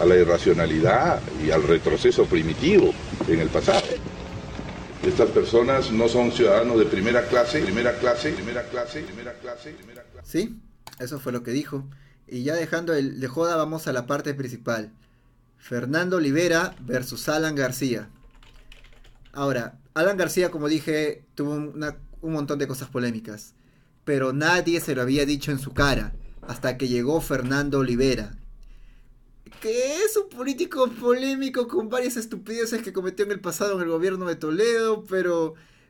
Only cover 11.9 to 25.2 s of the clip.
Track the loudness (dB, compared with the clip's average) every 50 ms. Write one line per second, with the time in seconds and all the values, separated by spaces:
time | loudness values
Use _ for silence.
11.9 | -16 -20 -20 -20 _ _ _ -12 -10 -6 -4 -4 -2 -2 -2 -4 -4 -4 -2 0
12.9 | 0 0 0 -2 -4 -6 -8 -6 -2 -2 0 0 0 0 0 -2 -4 -6 -6 -4
13.9 | -4 -4 -2 -2 -4 -4 -4 -4 -6 -6 -8 -8 -10 -8 -6 -4 -4 -4 -6 -10
14.9 | -14 _ _ _ _ _ _ _ _ _ _ _ _ _ -12 -8 -6 -6 -4 -2
15.9 | 0 0 0 0 0 0 2 2 2 2 2 2 2 2 0 -2 -6 -10 -8 -4
16.9 | -4 -4 -4 -6 -8 -6 -4 -2 0 0 0 0 0 -2 -2 -2 -2 -2 -2 -2
17.9 | -2 -4 -4 -10 -16 -20 -20 -20 -20 -20 -20 -20 -20 -20 -20 -20 -20 -20 -20 -20
18.9 | -20 -20 -20 -20 -20 _ -20 -16 -8 -4 -2 -2 0 -2 -4 -6 -12 -18 _ _
19.9 | -2 2 2 2 2 2 -2 0 2 0 0 0 0 -2 -2 0 0 0 0 -2
20.9 | -2 0 -2 -2 -4 -6 -12 _ _ -6 -4 -4 -4 -4 -6 -8 -8 -8 -8 -8
21.9 | -8 -10 -14 -18 -16 -10 -6 -4 -4 -4 -2 -2 -2 -2 -4 -4 -6 -8 -10 -6
22.9 | -4 -2 -2 -2 -2 -4 -8 -10 -14 -14 -16 -20 _ _ _ _ _ _ _ _
23.9 | _ _ _ -2 0 0 0 0 0 0 2 2 2 2 2 0 0 -2 -2 -2
24.9 | -2 0 0 2 2 2